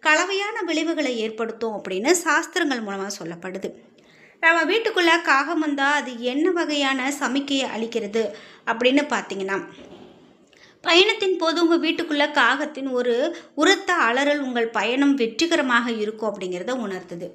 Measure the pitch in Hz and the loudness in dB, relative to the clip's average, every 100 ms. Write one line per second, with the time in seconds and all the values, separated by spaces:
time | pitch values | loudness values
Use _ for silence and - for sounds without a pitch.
0 | 320 311 359 392 403 453 349 311 320 320 | 4 4 2 -2 -4 -6 -4 -2 -2 -2
1 | 269 240 220 220 226 220 226 208 190 185 | -2 -2 -4 -4 -6 -4 -6 -6 -6 -4
2 | 240 349 320 302 320 370 330 254 220 196 | 0 0 2 0 0 -2 -2 -2 -4 -6
3 | 196 202 165 170 185 185 202 - - _ | -8 -8 -10 -10 -10 -8 -10 -12 -20 _
4 | _ _ - _ 330 339 311 415 453 381 | _ _ -20 _ 2 4 2 0 0 2
5 | 339 339 339 277 285 330 311 285 277 294 | 4 4 4 2 2 -2 -2 0 0 0
6 | 247 240 247 262 339 349 311 294 277 269 | -2 -6 -4 0 0 0 -2 0 0 0
7 | 262 277 277 262 277 277 247 208 226 226 | -2 -2 -2 -2 -2 -2 -2 -4 -4 -4
8 | 202 214 214 - - - - 226 247 269 | -4 -2 -2 -6 -18 -14 -6 2 4 4
9 | 285 220 190 196 190 196 - - - - | 2 -4 -4 -6 -4 -4 -6 -16 -20 -20
10 | - - - _ _ _ - _ - 339 | -20 -20 -20 _ _ _ -20 _ 2 6
11 | 403 440 392 359 330 320 339 330 302 330 | 6 4 0 2 0 2 4 4 2 -2
12 | 330 294 294 294 233 269 294 285 269 254 | -2 2 2 4 4 4 -2 -6 -4 -2
13 | 247 233 302 330 - - 320 392 - 349 | 0 0 0 -4 -14 2 4 4 2 2
14 | 240 247 285 294 262 240 226 226 202 254 | 2 2 2 0 -2 -2 -2 0 -2 2
15 | 277 277 226 226 339 330 262 240 240 226 | 2 4 0 0 0 2 2 2 2 -2
16 | 208 220 220 202 185 180 185 262 214 185 | -4 -4 -6 -4 -6 -6 -4 -4 -4 -8
17 | 170 175 180 | -10 -12 -12